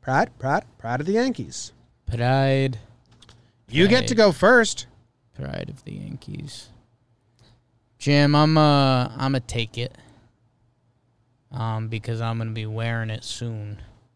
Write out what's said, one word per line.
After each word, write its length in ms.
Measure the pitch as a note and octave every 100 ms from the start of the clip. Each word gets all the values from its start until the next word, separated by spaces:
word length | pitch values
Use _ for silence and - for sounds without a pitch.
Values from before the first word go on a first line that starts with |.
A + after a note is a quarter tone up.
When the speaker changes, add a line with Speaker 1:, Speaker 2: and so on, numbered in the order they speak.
Speaker 1:
Pride, 360 | - C3+ G#3 -
pride, 260 | C3 D#3+ - _
pride 240 | A2+ B2+
of 60 | D#3
the 60 |
Yankees. 580 | G#3+ C4 A#3 E2+ - - _ _ _ -
Speaker 2:
Pride. 640 | A#2 A#2+ C3+ C3+ C3+ C3+ A#2 - _ _ _ - _ _ _ _
Speaker 1:
You 180 | C3 F#3+
get 180 | B3 -
to 60 |
Speaker 2:
Pride. 100 | A3+ G#3
Speaker 1:
go 60 |
first. 540 | D3+ F#3+ B3 A3 - - _ _ _ _
Speaker 2:
Pride 360 | - C2+ G1+ G1+
of 120 | -
the 80 | -
Yankees. 720 | G1+ G1+ - - - - - - - _ _ _ _ _ _ _ _ _ _ _ _
Jim, 360 | - C#3+ D3
I'm, 240 | D3 D3+ D#3
uh, 500 | D3+ C#3+ C3+ C3 B2 A#2
I'ma 220 | C3+ C3+ B2
take 320 | A#2+ A2 -
it. 180 | A#2+ - - - _ _ _ _ _ _ _ _ _ _ _ _ _
Um, 360 | B2+ A2+ A2 A2+
because 320 | A2+ A2+ A2+
I'm 160 | A#2 A2+
gonna 120 | A2+
be 160 | A2 A2
wearing 420 | A2 A#2 A#2 A2+
it 160 | A2
soon. 560 | - - A#2+ A2 G#2 G#2 - _ _